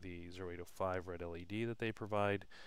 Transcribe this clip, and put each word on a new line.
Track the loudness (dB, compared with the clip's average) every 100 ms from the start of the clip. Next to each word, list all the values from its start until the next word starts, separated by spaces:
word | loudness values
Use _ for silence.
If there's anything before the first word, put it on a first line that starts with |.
the | -6 -6 -6
zero | -6 -6
eight | -4
oh | -6
five | 0 2 2 0
red | -4
L | -2 -4
E | -2
D | 0
that | 0 2
they | 0
provide. | 0 2 4 6 4 0 -12